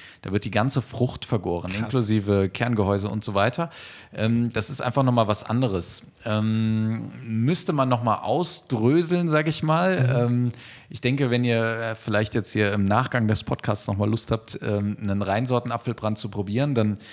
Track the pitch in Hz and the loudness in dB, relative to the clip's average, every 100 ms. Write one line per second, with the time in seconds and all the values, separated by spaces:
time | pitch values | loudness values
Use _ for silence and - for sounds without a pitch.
0 | - - - 98 110 98 127 135 - - | -20 -14 -4 -2 0 0 2 0 -4 -2
1 | 127 - - 113 87 87 87 98 110 127 | -2 -2 -4 -2 -2 -4 -4 -6 -2 0
2 | 107 107 98 101 95 - 120 110 95 98 | 2 0 2 2 2 0 0 2 2 2
3 | 101 110 107 98 107 123 170 - - - | -2 -4 -2 2 2 0 -6 -8 -18 -18
4 | - - 110 117 120 107 101 - 127 139 | -14 -2 0 2 0 -2 -4 -4 -2 2
5 | 131 120 107 107 - 117 127 95 85 - | 4 4 2 0 0 0 2 0 -4 -10
6 | - _ 113 107 110 110 110 110 110 113 | -14 _ -2 0 0 0 0 0 0 -4
7 | 113 123 123 110 123 180 - 151 131 120 | -8 -12 -6 0 2 2 0 0 2 2
8 | 117 98 104 135 175 - - 120 117 160 | 2 0 0 0 0 -6 -4 2 4 4
9 | 165 175 170 151 156 156 156 160 185 180 | 4 0 2 2 2 -2 0 2 2 2
10 | 127 127 120 123 123 - - - - - | 2 4 2 2 0 -4 -18 -20 -14 -4
11 | 123 139 131 120 123 117 113 113 113 110 | -2 0 2 2 2 2 0 -2 -4 -6
12 | - 104 107 120 101 107 104 104 98 107 | -2 0 2 -2 -2 0 2 2 4 4
13 | 127 123 107 107 - 120 - 104 - 101 | 2 0 2 0 -2 -4 -2 -2 -2 0
14 | 104 117 - 113 - - 113 104 104 104 | 0 0 -2 -4 -4 -8 -2 -2 -2 -4
15 | 107 101 95 101 127 123 120 117 - 110 | -2 -2 0 0 2 0 0 -6 -4 -4
16 | 110 107 107 101 98 110 147 123 107 101 | -2 -2 -4 -4 -2 0 2 2 2 0
17 | - | -8